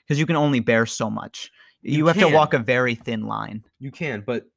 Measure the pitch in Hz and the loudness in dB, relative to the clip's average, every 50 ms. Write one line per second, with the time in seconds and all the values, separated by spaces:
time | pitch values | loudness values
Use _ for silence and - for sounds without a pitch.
0 | _ - 147 143 160 165 165 147 147 147 139 120 113 120 117 113 117 113 - - | _ -4 -2 0 0 0 2 2 2 2 2 2 2 2 2 2 2 0 -2 -4
1 | 117 107 107 - - - - - - - _ _ - _ _ _ - - 143 151 | -4 -4 -4 -8 -10 -12 -14 -16 -18 -18 _ _ -20 _ _ _ -6 -2 0 2
2 | 151 170 165 208 190 160 147 156 151 147 156 131 113 127 123 123 127 123 117 - | 2 2 4 4 4 6 6 4 4 4 0 -2 0 0 0 2 2 0 -2 -4
3 | - 117 117 107 107 107 107 107 110 107 107 113 - _ _ _ 135 139 - - | -6 -6 -6 -6 -6 -6 -8 -8 -8 -10 -10 -14 -14 _ _ _ -16 -16 -10 -8
4 | 170 143 117 104 104 127 120 - - _ _ | -8 -6 -6 -6 -6 -4 -6 -6 -6 _ _